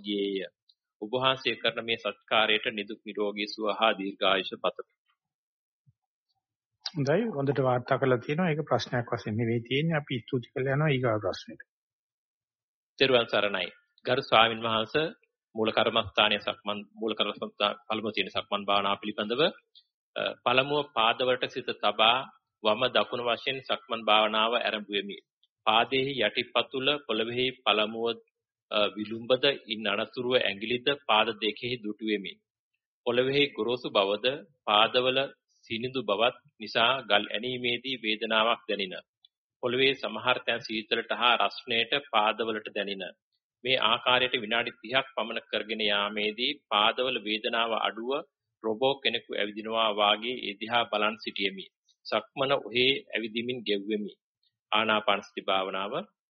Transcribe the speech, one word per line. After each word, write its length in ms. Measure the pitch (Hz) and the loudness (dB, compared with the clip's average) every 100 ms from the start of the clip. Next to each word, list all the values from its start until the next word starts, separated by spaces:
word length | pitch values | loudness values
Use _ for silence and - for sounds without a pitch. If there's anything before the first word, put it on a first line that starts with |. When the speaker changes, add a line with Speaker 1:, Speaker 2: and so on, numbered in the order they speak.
Speaker 1:
ගියේය. 500 | 101 101 101 95 87 _ _ _ _ - | -2 -2 -2 -4 -6 _ _ _ _ -10
ඔබ 100 | 107 | 0
වහන්සේ 440 | 123 131 131 131 113 | 2 2 0 -2 0
කරන 240 | 117 117 | -2 -2
මේ 160 | 113 113 | -4 -2
සත්කාරයට 640 | 104 - - 117 107 107 127 | -4 -6 0 2 4 2 0
නිදුක් 320 | 107 101 107 | -6 -8 -10
නිරෝගී 460 | 107 104 104 101 104 | -10 -4 -2 -2 -6
සුව 180 | - 107 | -4 -4
හා 220 | 98 113 | 2 2
දීර්ඝායුෂ 640 | 95 98 98 98 98 92 113 | 2 -4 0 2 2 0 -2
පතමි. 360 | 92 - - _ _ _ _ _ _ _ _ _ _ _ _ _ _ _ _ _ _ _ - | -4 -4 -16 _ _ _ _ _ _ _ _ _ _ _ _ _ _ _ _ _ _ _ -10
Speaker 2:
හොඳයි, 360 | 160 131 170 233 | -4 0 2 0
හොඳට 320 | 143 139 139 | -2 -2 0
වාර්තා 380 | 131 123 123 131 | 2 0 0 0
කරලා 200 | 131 123 | 2 2
තියෙනවා. 300 | - 151 185 | 0 -2 0
ඒක 120 | 151 | 0
ප්‍රශ්නයක් 460 | 151 120 - 123 120 | 0 -2 0 -4 -2
වශයෙන් 260 | 117 - | -6 -4
නෙවෙයි 280 | 107 117 120 | -2 0 -2
තියෙන්නේ. 340 | 117 135 160 156 | -2 -2 0 -2
අපි 180 | 143 127 | -2 -8
ස්තුති 320 | - 131 117 | -4 -4 -4
කරලා 260 | - 139 | -6 -2
යනවා 160 | 135 156 | 2 2
ඊගා 260 | 131 127 110 | 2 2 0
ප්‍රශ්නෙට. 460 | 95 85 - - - _ _ _ _ _ _ _ _ _ _ _ _ - | -2 -6 -10 -18 -20 _ _ _ _ _ _ _ _ _ _ _ _ 0
Speaker 1:
තෙරුවන් 280 | 135 123 117 | 4 4 4
සරණයි. 420 | 110 101 95 87 - _ _ | 2 0 -2 -6 -10 _ _
ගරු 180 | - 127 | -2 -2
ස්වාමින් 400 | - 117 113 113 | 4 4 4 2
වහන්සේ, 440 | 117 110 110 151 160 - _ _ _ | -2 -2 0 0 -2 -6 _ _ _
මූල 160 | 110 110 | -2 0
කර්මස්ථානයේ 720 | 113 113 113 104 - 107 104 | 2 2 2 0 2 2 2
සක්මන්, 380 | 104 98 104 104 101 | -4 -6 -6 -8 -8
මූල 200 | - 110 | -6 -4
කර්මස්ථාන 600 | 110 104 - 107 - 104 101 | -2 -4 -4 -8 -2 -2 -2
පළමුව 300 | - 110 107 | -6 -4 -4
තියෙන 180 | 104 92 | -4 -4
සක්මන් 320 | 98 - 101 | -4 -2 -4
භාවනාව 320 | 101 101 98 101 | 2 2 2 -2
පිළිබඳව, 440 | 104 104 107 120 170 - _ - _ _ _ 110 | -4 -6 -4 0 0 -2 _ -20 _ _ _ -6
අ, 60 | 98 - | -6 -2
පළමුව 420 | 120 127 143 147 147 | 0 2 2 0 -2
පාදවලට 540 | 117 113 120 127 123 127 | 0 2 2 0 0 -2
සිත 200 | 131 120 | -6 -8
තබා 440 | - 104 104 110 127 139 _ _ _ | -2 -2 4 4 4 -2 _ _ _
වම 200 | 107 107 127 | 0 2 2
දකුණ 340 | 113 104 120 | 2 0 -2
වශයෙන් 340 | 120 113 - 131 | -2 -2 -2 -6
සක්මන් 420 | - 104 - 113 | -4 -6 -4 -4
භාවනාව 500 | 107 107 107 110 113 | 4 4 4 2 2
ආරම්භ 360 | 117 104 107 104 | 0 -2 -4 -4
වෙමි. 280 | 101 101 92 _ _ _ _ - | -4 -4 -10 _ _ _ _ 2
පාදයේ 500 | 110 120 135 135 131 | 4 4 0 0 0
යටිපතුල 720 | 107 - 120 120 117 131 135 147 | 0 0 -2 0 0 -2 0 -2
පොළවෙහි 460 | - 110 113 120 131 127 | -2 -2 -2 -2 -2 -2
පළමුව, 500 | 110 101 107 113 117 113 _ _ _ _ - | 0 2 0 -2 -4 -4 _ _ _ _ -4
අ, 80 | 107 101 | 0 0
විලුඹද 540 | 101 104 113 117 127 139 139 | -2 -8 -6 0 2 2 0
ඉන් 220 | - 107 104 | -6 -4 -2
අනතුරුව 460 | 104 110 131 120 | -2 -2 -4 2
ඇඟිලිද 520 | 127 98 98 113 123 123 143 | 2 2 -2 -4 -2 0 -2
පාද 280 | - 107 110 | 4 4 4
දෙකෙහි 420 | 104 107 107 120 123 | 0 -2 -4 -6 -6
දුටු 280 | 104 101 110 | -8 -6 -2
වෙමි. 260 | 104 90 - _ _ _ _ _ _ 123 | -2 -4 -16 _ _ _ _ _ _ -2
පොළවෙහි 360 | 120 131 139 143 | 2 2 4 2
ගොරෝසු 380 | 110 113 123 113 | 0 -2 -2 0
බවද 360 | 101 98 104 123 147 - _ | 2 2 2 -2 -4 -10 _
පාදවල 580 | - 104 113 123 127 131 139 - _ _ - | 2 4 4 4 2 0 -2 -6 _ _ -10
සිනිඳු 300 | 113 127 131 | -6 -4 -4
බවත් 340 | 104 98 120 - _ | -2 2 2 0 _
නිසා 380 | - 107 123 117 135 | -16 -4 2 2 2
ගල් 220 | 110 104 | 2 2
ඇනීමේදී 720 | 101 107 123 127 120 120 131 127 | 2 -6 -4 -4 -2 -4 -4 -4
වේදනාවක් 640 | 107 110 113 110 113 113 | -2 -2 0 2 4 2
දැනින. 300 | - 101 95 82 - _ _ _ _ - | -2 -4 -4 -8 -16 _ _ _ _ -6
පොළවේ 300 | 123 127 135 | -4 2 2
සමහර 460 | 135 107 110 123 123 | 0 -6 -4 -2 -2
තැන් 200 | - 117 | -2 -4
සීතලට 520 | - 110 107 113 - | -4 -6 -2 -4 -2
හා 220 | 110 120 113 | 2 4 4
රස්නයට 560 | 101 - - 113 113 143 - | 2 -2 -4 -2 0 -2 0
පාදවලට 640 | 110 107 110 113 110 - | 2 2 0 -2 -4 -6
දැනින. 340 | 104 101 98 90 - _ _ _ _ | -6 -6 -6 -10 -14 _ _ _ _
මේ 120 | 123 127 | 0 2
ආකාරයට 540 | 110 120 131 123 127 127 | 2 2 4 2 2 -2
විනාඩි 360 | 104 117 120 | -2 -2 -2
තිහක් 320 | - 110 135 131 | -8 -2 -2 -2
පමණ 320 | - 113 113 | -6 -6 -6
කරගෙන 400 | - 110 107 110 | -4 -6 -4 -2
යාමේදී 720 | 107 101 101 107 104 107 131 147 | 0 0 0 -2 -4 -2 -4 -6
පාදවල 520 | - 104 110 117 127 123 | -2 2 2 2 -2 -2
වේදනාව 520 | 104 107 117 117 117 | -4 -4 -2 -2 2
අඩුව 360 | 110 101 104 120 143 - _ _ _ | 2 2 -2 -4 -4 -6 _ _ _
රොබෝ 300 | 110 107 135 | -6 2 2
කෙනෙකු 360 | 135 117 117 - | 2 0 -2 -4
ඇවිදිනවා 560 | - 104 104 107 113 110 | -4 -4 -4 -4 2 2
වාගේ 440 | 104 104 107 117 123 | 4 4 4 0 -6
ඒ 160 | 104 | -8
දිහා 300 | 101 110 120 | -8 -2 0
බලන් 320 | 110 104 104 113 | 0 0 0 -2
සිටියෙමි. 460 | - 101 98 95 - _ _ _ - | -8 -4 -4 -4 -16 _ _ _ -4
සක්මන 460 | 110 - 151 135 | -4 -4 -4 0
ඔහේ 380 | 139 101 120 131 139 | 0 0 2 2 2
ඇවිදිමින් 540 | - 107 113 110 120 127 | -2 -6 -4 -6 -4 -6
ගෙව්වෙමි. 500 | 101 101 98 107 101 - _ _ _ _ - | -2 -2 -2 -4 -4 -12 _ _ _ _ -2
ආනාපාන 480 | 107 110 107 104 98 | 0 2 2 2 0
සති 180 | - - | -2 -10
භාවනාව. 500 | 98 95 95 95 98 143 214 _ _ | -2 -2 0 -4 -6 -6 -10 _ _